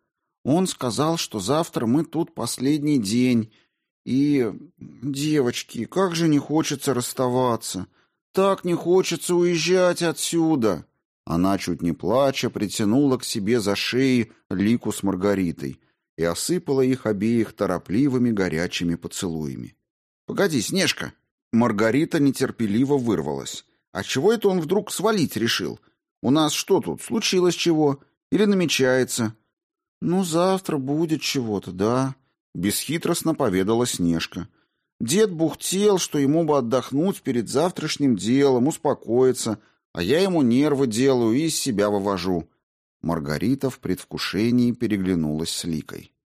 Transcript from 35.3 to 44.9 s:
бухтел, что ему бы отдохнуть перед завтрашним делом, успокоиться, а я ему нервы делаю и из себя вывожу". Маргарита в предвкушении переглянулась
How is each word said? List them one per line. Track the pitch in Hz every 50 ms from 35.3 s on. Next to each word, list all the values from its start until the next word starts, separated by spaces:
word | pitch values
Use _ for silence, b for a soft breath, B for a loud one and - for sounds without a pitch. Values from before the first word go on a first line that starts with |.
бухтел, | 175 156 165 151 135 - - - 175 196 208 208 196
что | 170 - - - 147
ему | 139 135 151 170 170
бы | 151 147
отдохнуть | 139 120 113 131 127 - - 131 143 170 196 - -
перед | - 143 120 120 98
завтрашним | 87 107 135 165 185 - - 151 151 - - 143 135 117
делом, | 90 92 113 127 139 143 139 127 120 123
успокоиться, | 156 - - - 147 117 - - - 117 127 131 127 120 - - 117 104 b b b b b b _ -
а | 85 87
я | 95 139 170
ему | 196 190 175 160
нервы | 135 113 117 131 147 151 147 131 139
делаю | 120 104 117 135 135 131 123 117 110 117
и | 139 165
из | 160 151
себя | - - 143 107 98 101 104
вывожу". | 104 101 98 104 98 90 85 95 90 85 80 - _ _ _ _ _ _ _ _ _ _
Маргарита | - 80 82 82 69 71 76 - 87 117 139 139 139 131
в | - -
предвкушении | - 90 92 - - - - 76 - - - 95 110 120 120 123 120 120 117
переглянулась | - 120 101